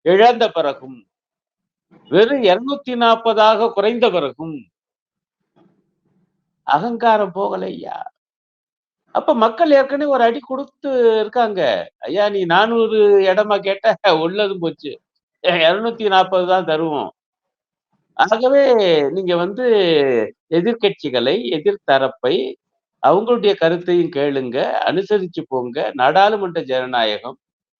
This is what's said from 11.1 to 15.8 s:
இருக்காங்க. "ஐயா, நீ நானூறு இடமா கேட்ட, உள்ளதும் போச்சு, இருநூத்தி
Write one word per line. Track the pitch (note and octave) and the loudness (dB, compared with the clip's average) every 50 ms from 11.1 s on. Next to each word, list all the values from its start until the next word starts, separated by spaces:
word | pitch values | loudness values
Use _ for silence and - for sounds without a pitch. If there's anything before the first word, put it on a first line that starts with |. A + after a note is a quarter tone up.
| A3 A3 | 2 2
இருக்காங்க. | G#3+ G#3+ - B3 A#3 G#3+ G#3 F#3 D#3 B2+ G#2 F2 D#2+ - _ _ | -2 -2 -2 -2 -2 -2 -2 -2 0 0 0 -2 -4 -10 _ _
"ஐயா, | - A#2 D#3 G3+ G#3 G#3 | -10 -6 -2 0 0 0
நீ | G3+ G3 F#3 | 0 -2 -2
நானூறு | E3+ E3+ F#3 G#3+ A3+ A#3 A#3 A3+ A3 A3 A3 G#3 G3+ G3+ G3 | 2 2 2 2 2 2 0 0 0 2 2 4 6 6 4
இடமா | F#3+ F#3+ F#3+ G#3 G#3+ G#3+ G#3 G3 | 4 4 2 2 0 0 -2 -2
கேட்ட, | F3+ G3 G3 G3 - A3 G3 - - G3 E3 | -2 -4 -4 0 0 -2 -2 2 2 2 2
உள்ளதும் | D#3+ D#3+ E3+ F#3+ G#3 G#3 G3 G3 F3+ | 2 0 -2 -2 -2 -2 -2 -4 -6
போச்சு, | E3+ D#3+ D3 _ - C#3+ - - _ _ _ _ _ _ _ _ - | -6 -8 -8 _ -14 -14 -14 -14 _ _ _ _ _ _ _ _ -2
இருநூத்தி | C4+ - E3+ D#3+ E3 F3+ G#3 | 0 2 4 4 2 2 2